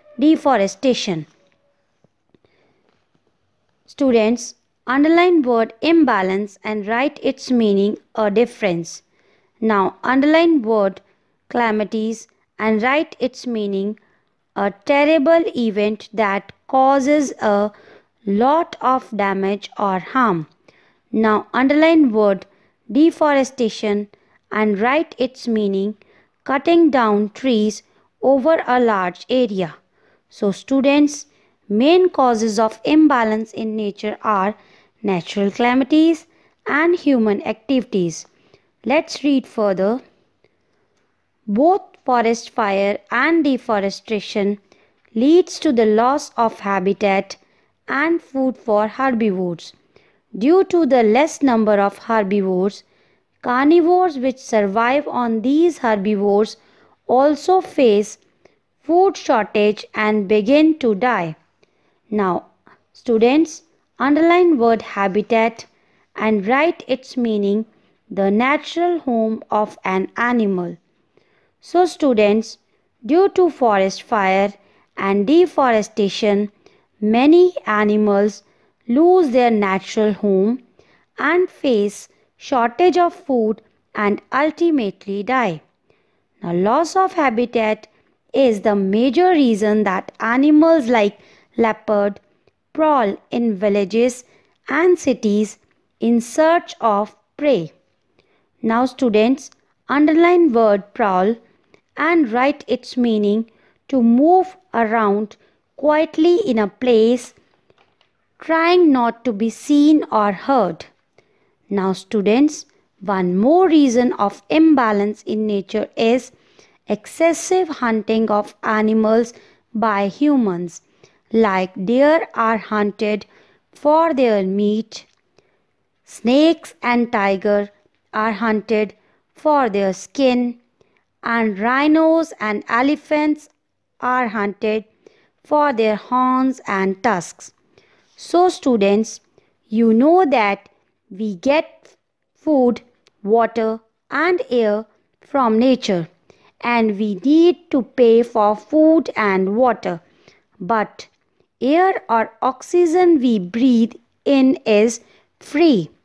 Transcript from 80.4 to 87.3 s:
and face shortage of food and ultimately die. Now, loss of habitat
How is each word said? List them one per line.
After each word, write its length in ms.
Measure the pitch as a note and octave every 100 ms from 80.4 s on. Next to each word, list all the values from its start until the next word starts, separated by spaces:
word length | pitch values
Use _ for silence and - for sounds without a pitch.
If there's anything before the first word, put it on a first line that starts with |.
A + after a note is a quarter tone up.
| G#3 B3+ _ _ _ _ _ -
and 320 | C#4+ F4 F#4
face 580 | - C#4+ G#3+ G3+ - - _ _ _
shortage 580 | - B3+ A#3 A#3 F4+ F4
of 160 | F4
food 480 | F4 - B3 G#3+ G#3 _ _ _
and 280 | G#3+ G#3 G#3 -
ultimately 920 | C4 D4+ D4+ E4+ C#4+ G3 - G3+ G3+
die. 380 | G3+ B3+ G#3 D#3 _ _ _ _ _ _ _ _
Now, 120 | F3
loss 420 | F3 G3+ C#4 E4 F#4+
of 160 | F#4
habitat 760 | F4 C4+